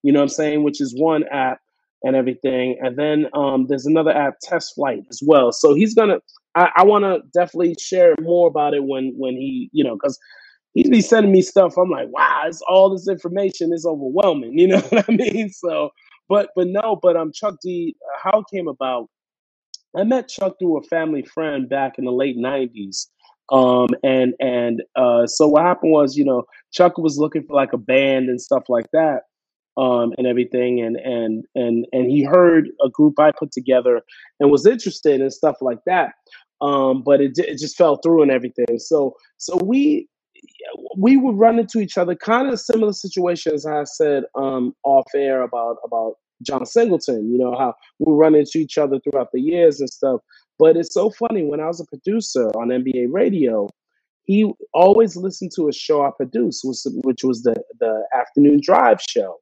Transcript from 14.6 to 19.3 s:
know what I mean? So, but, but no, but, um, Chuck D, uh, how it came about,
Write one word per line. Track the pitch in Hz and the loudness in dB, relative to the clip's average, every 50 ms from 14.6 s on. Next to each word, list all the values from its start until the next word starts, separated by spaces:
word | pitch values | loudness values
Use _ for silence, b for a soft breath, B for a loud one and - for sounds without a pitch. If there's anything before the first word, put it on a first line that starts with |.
| 175 185 | 4 4
know | 185 165 | 4 2
what | - - - 226 202 | 0 2 0 0 2
I | - | 2
mean? | 233 202 254 214 202 226 220 202 | 0 0 0 -2 -2 -4 -6 -6
So, | 196 - - 175 160 156 151 143 _ b b b b b _ | -10 -8 -6 -4 -4 -4 -4 -6 _ b b b b b _
but, | _ 190 208 196 - _ | _ 0 0 0 0 _
but | 185 180 | -4 -2
no, | 180 185 208 214 226 208 165 | -2 -2 -4 -2 -2 -4 2
but, | - 185 170 | 2 2 2
um, | 170 165 156 151 | 2 -2 -4 -8
Chuck | - - 208 190 - | -6 -6 -6 -8 -6
D, | - 180 180 175 170 160 - _ - | -10 -8 -8 -6 -6 -8 -8 _ -14
uh, | - 139 139 - 190 | -14 -14 -8 -2 0
how | 202 214 | 0 0
it | 208 - | -2 -2
came | - 190 175 | -10 -8 -8
about, | 156 135 131 135 127 127 123 117 - _ _ _ _ | -8 -8 _ -4 -4 -4 -6 -6 -10 _ _ _ _